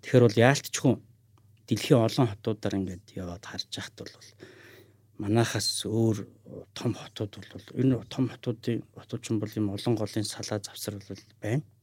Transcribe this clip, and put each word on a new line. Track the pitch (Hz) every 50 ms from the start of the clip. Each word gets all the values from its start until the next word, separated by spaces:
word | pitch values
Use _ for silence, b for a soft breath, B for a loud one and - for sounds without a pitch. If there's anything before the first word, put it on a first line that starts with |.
| -
Тэгэхээр | - - 127 120
бол | 117 - - 113
яалтчгүй | 123 139 - - - - - - 135 113 - - _ - _ _ _ _ _ _ _ _ _ _
дэлхийн | - 123 107 - - 156 123
олон | 113 107 - - 135 113
хотуудаар | 101 - - - 110 104 - 104 98 98
ингээд | 95 92 92 90 _ - - -
яваад | 92 87 87 98 -
харж | - - 165 - _
яхад | - - 202 - _ - 170
бол | - - - - - _ B B B B B B B B B B B B B B _ _ _
манайхаас | 107 101 104 113 117 - - 117 98 - - - -
өөр | 104 110 113 113 113 107 101 - - - _ _ - - - - _ _
том | - - 123 110
хотууд | - - - _ - 110 104 - -
бол, | 101 - - - - - -
ер | - 127
нь | 135 131 117 - -
том | - - 135 117
хотуудын, | - - - - 117 - - - 117 110 - _ _
хотууд | - - _ - 123 -
ч | -
юм | 113 107
бол | 107 107 -
юм | 110 107 101 98
олон | 98 - 120 120 104
голын | 107 101 - 110 104
салаа | - - - - - 107 104 -
завсар | - - - - - 104
бол | 101 98 - 98 - - _ _ _ -
байна. | 104 113 147 147 - _ _